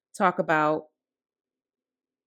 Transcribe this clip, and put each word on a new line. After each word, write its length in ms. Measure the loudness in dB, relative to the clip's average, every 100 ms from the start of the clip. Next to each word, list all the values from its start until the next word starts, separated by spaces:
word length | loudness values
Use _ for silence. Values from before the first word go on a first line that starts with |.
| _ -2
talk 220 | 0 0
about 460 | 0 0 2 -2 -6 _ _ _ _ _ _ _ _ _ _ _ _ _